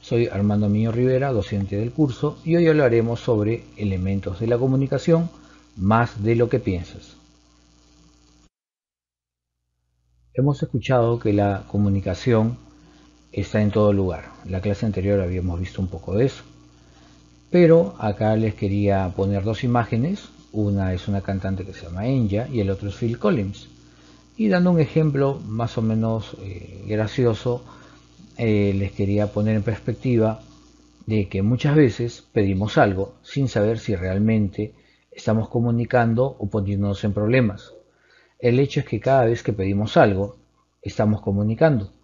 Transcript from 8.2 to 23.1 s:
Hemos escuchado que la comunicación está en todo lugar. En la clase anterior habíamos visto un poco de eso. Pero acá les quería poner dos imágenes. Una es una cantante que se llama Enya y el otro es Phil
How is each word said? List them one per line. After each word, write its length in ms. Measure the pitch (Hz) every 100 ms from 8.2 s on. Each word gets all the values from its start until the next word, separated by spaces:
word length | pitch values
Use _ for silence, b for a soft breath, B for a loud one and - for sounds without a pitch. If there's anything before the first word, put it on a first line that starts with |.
| _ _ _ _ _ _ _ _ _ _ _ _ _ _ _ _ _ _ _ _ _
Hemos 300 | - 139 143
escuchado 560 | 160 123 - 131 117 120
que 140 | 113
la 320 | 101 101 98 -
comunicación 880 | 101 101 98 95 95 - 113 113 123 B B B B B B _
está 280 | - 95 110
en 100 | 107
todo 200 | 104 104
lugar. 400 | 101 92 82 - - 87
En 80 |
la 80 | 92
clase 240 | 104 101 110
anterior 340 | 95 95 101
habíamos 400 | 90 90 90 87
visto 220 | 90 -
un 80 | 92
poco 260 | 82 - 98
de 120 | 135
eso. 180 | - - - - b b b b b b b _
Pero 420 | 180 170 165 190 -
acá 380 | 110 98 107 110
les 180 | 110 -
quería 560 | 101 101 101 98 92 90
poner 260 | 98 101
dos 220 | 98 107 123
imágenes. 640 | 120 110 113 143 202 - - -
Una 400 | 107 104 98 95
es 160 | 92 -
una 100 | 98
cantante 460 | 95 98 95 95 92
que 80 |
se 140 | 90 90
llama 200 | 87 113
Enya 400 | 135 107 101 123
y 140 | 123
el 80 | 98
otro 180 | 95 101
es 80 | 92
Phil 240 | 117